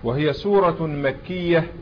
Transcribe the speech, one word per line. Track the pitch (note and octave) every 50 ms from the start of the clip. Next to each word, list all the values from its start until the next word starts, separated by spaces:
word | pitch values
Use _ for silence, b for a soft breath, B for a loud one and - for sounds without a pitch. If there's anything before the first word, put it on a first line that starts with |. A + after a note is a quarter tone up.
| -
وهي | F3+ D#3+ C#3+ D3+ D3+
سورة | C#3 - - G3+ G3+ G3 F#3+ F3 E3 E3 E3
مكية | D#3 D3 C#3+ C#3+ C3+ C3 - - - F3+ F3+ F3 E3+ E3+ D#3+ D#3+ E3+ - -